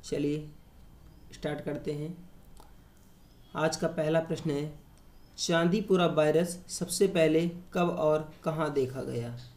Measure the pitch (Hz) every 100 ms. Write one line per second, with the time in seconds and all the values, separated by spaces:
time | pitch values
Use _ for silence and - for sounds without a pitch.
0 | - 143 147 151 151 - - - - -
1 | - - - - 151 147 151 147 - 147
2 | 156 175 - - - - - - - -
3 | - - - - - - 160 - 165 -
4 | 156 160 165 160 160 143 151 151 - -
5 | - - - - - 165 170 208 202 185
6 | 170 147 151 156 180 - - - 170 -
7 | 196 185 160 160 170 170 - 180 175 175
8 | 151 156 156 - 160 156 151 143 123 127
9 | 131 123 117 120 -